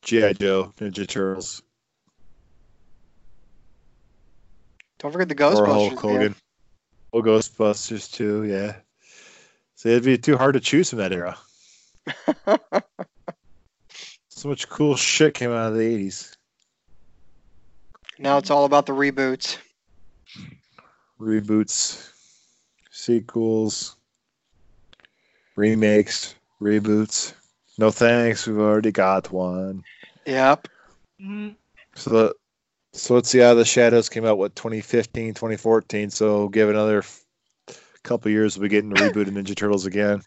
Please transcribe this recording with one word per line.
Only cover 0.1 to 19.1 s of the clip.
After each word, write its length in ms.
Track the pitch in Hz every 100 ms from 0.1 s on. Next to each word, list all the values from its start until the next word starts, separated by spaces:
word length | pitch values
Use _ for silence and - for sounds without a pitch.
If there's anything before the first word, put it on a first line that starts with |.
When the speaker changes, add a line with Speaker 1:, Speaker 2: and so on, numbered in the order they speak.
| 113
Speaker 1:
I 80 | 104
Joe, 400 | 98 101 95 95 _
Ninja 280 | 104 95 98
Turtles. 560 | - 95 95 90 - _ _ _ _ _ _ - - _ _ _ _ _ - _ _ - - - - - - _ _ _ _ _ _ _ - _ _ - _
Speaker 2:
Don't 120 | 143
forget 160 | 165 180
the 160 | 143
Speaker 1:
Or 220 | 143 107 104
Hulk 280 | 104 104
Speaker 2:
Ghostbusters, 40 | -
Speaker 1:
Hogan. 200 | 107 101
Speaker 2:
man. 140 | 104 98 _ _ _ _ _ _ -
Speaker 1:
Oh, 80 | 117
Ghostbusters, 920 | 113 110 - _ 107 104 - 110 -
too, 320 | - 104 104
yeah. 320 | 107 98 104 104 _ _ _ - - - _ _ _
So 140 | _ 117
it'd 160 | 120
be 140 | 123 123
too 180 | 135 139
hard 160 | 135
to 80 | 135
choose 300 | 120 135 185
from 80 | 117
that 120 | 95
era. 240 | 90 87 92 _ _ _ _ _ _ - - - 302 -
Speaker 2:
<laughs> 340 | 208 _ 190 - _ - _ - - _ - _ _ _ - - - _
Speaker 1:
So 200 | - 143
much 220 | 139 -
cool 260 | - 151 131
shit 380 | - - 156
came 160 | - 123
out 180 | 117 113
of 40 |
the 100 | 110
eighties. 500 | 113 113 98 - - _ _ _ _ _ _ - - - - - _ - - - - - _ -
Speaker 2:
Now 200 | 139 143
it's 120 | -
all 140 | 143
about 220 | 143 143 139
the 80 |
reboots. 640 | 135 139